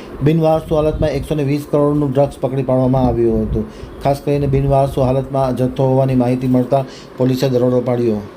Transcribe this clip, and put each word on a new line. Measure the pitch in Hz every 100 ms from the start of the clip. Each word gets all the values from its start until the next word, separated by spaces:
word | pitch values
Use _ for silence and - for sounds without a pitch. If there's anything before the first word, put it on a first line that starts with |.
| - -
બિનવારસુ | 139 160 160 160 156 156
હાલતમાં | 156 151 156
એકસો | 139 135 151
ને |
વીસ | 135 147 143
કરોડનું | 147 147 147 143
ડ્રગ્સ | 131 143 -
પકડી | 131 135
પાડવામાં | 131 127 127 131 127
આવ્યું | 117 117 110
હતું. | 107 110 107 - - -
ખાસ | 139 139 -
કરીને | 143 139
બિનવારસુ | 135 139 135 139 143
હાલતમાં | 127 135 131 135 131 123
જથ્થો | 127 127
હોવાની | 135 131 135 127
માહિતી | 120 123 131
મળતા | 127 120 139 135 - - -
પોલીસે | 127 127 139
દરોડો | 123 127 127
પાડ્યો. | 123 123 120 104 98